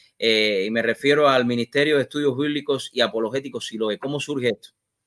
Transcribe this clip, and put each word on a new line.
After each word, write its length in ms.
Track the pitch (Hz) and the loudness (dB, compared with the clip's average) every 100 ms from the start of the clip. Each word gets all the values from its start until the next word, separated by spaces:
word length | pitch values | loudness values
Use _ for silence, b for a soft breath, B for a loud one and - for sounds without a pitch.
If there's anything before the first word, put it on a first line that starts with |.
| _ - | _ -4
eh, 480 | 110 110 107 98 101 | 0 2 2 0 0
y 60 | |
me 100 | 113 | 0
refiero 480 | 113 110 139 147 143 | -2 0 2 4 4
al 160 | 131 120 | 4 2
Ministerio 520 | 120 117 143 151 143 | 0 -2 0 2 2
de 40 | |
Estudios 340 | 123 147 143 123 | 0 0 -2 0
Bíblicos 540 | 147 147 147 135 - | -2 -4 -4 -4 -4
y 100 | 123 | -2
Apologéticos 680 | 113 113 110 135 139 123 - | 0 0 -2 -4 -6 -10 -10
Siloé. 320 | 110 110 101 | -4 -2 -2
¿Cómo 200 | 135 147 | -4 -6
surge 280 | 143 143 120 | -4 -2 -2
esto? 220 | 104 - _ _ _ | -2 -10 _ _ _